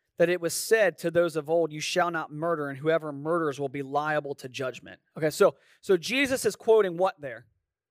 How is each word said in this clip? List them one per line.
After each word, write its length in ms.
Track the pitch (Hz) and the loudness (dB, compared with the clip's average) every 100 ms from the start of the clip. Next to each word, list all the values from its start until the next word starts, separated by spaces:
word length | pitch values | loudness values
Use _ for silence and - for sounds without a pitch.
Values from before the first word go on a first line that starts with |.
| _ - | _ 0
that 100 | 170 | 0
it 100 | 180 | 2
was 140 | 165 | -2
said 460 | - - 220 190 156 | -4 2 4 4 0
to 120 | 170 | -2
those 240 | 165 170 | 2 2
of 140 | 151 143 | 0 -2
old, 240 | 170 160 | 0 0
'You 80 | 151 | -4
shall 300 | - 180 175 | -4 0 0
not 200 | 165 151 | -2 -6
murder, 380 | 151 170 160 143 | -6 -4 -2 -4
and 100 | 135 | -4
whoever 320 | 156 160 156 | 0 0 0
murders 480 | 139 151 170 156 131 | -8 -2 -2 -2 -2
will 120 | 139 | -6
be 120 | 139 | -6
liable 520 | 135 143 151 151 143 | -4 -2 0 -2 -4
to 160 | 139 131 | -8 -12
judgment.'" 500 | 120 147 120 95 92 _ - | -8 -8 -8 -14 -20 _ -4
Okay, 140 | 151 | -2
so, 240 | - 190 - _ _ | 4 4 2 _ _
so 160 | - 180 | 0 0
Jesus 480 | 156 262 269 262 | 2 0 0 0
is 120 | 214 - | -2 -2
quoting 420 | 226 220 190 165 | 4 4 4 2
what 200 | 185 - | -2 -2
there? 280 | 139 113 - _ _ _ _ | -12 -14 -20 _ _ _ _